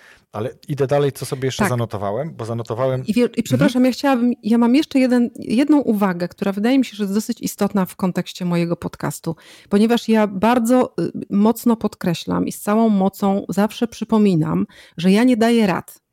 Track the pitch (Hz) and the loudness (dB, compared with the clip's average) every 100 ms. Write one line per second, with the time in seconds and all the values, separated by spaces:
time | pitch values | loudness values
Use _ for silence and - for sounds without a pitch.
0 | - _ _ 107 117 - - 139 135 143 | -20 _ _ -10 -8 -10 -10 -4 0 2
1 | 143 - - 135 131 - 117 120 113 101 | 0 -2 -8 -4 -4 -2 -2 -2 -4 -4
2 | 98 107 160 123 113 117 117 113 131 131 | -4 -4 -6 -10 -8 -8 -6 -2 -2 -2
3 | 123 226 240 - - - 285 247 254 233 | -2 0 0 -2 -2 2 2 2 0 0
4 | 285 247 247 - 208 233 233 269 311 269 | 0 2 0 -2 0 2 4 2 2 0
5 | 254 247 240 - - 220 294 294 254 208 | 2 2 0 -4 -2 0 4 4 2 0
6 | 196 175 175 - 202 196 226 269 233 208 | 0 -2 -6 -4 -4 -2 2 2 0 -4
7 | 196 202 - - - - 202 202 180 - | -2 -2 -4 -6 -8 -2 -2 0 -2 -2
8 | 185 180 - - 180 170 170 170 - - | -4 -2 -6 -6 -2 -2 -2 -4 -6 -8
9 | 147 - 165 165 - - - 202 220 233 | -8 -6 -8 -10 -14 -20 -2 2 4 2
10 | - 220 208 190 214 247 226 254 - - | 2 2 2 0 2 2 4 2 2 -2
11 | 170 - - 196 214 233 240 226 214 - | -4 -6 -4 2 2 2 0 0 -2 -4
12 | 180 165 - 175 - - - 214 226 196 | -4 -4 -4 -4 -4 -6 -2 2 2 2
13 | 190 - 196 196 - 170 214 - 233 - | 0 0 0 0 -2 -2 -2 -2 -6 -6
14 | 220 220 208 170 160 170 202 - - - | -2 2 4 2 0 -2 -4 -10 -20 -2
15 | 180 202 254 233 226 233 202 165 - - | 2 4 4 4 4 4 2 0 -6 -20
16 | _ | _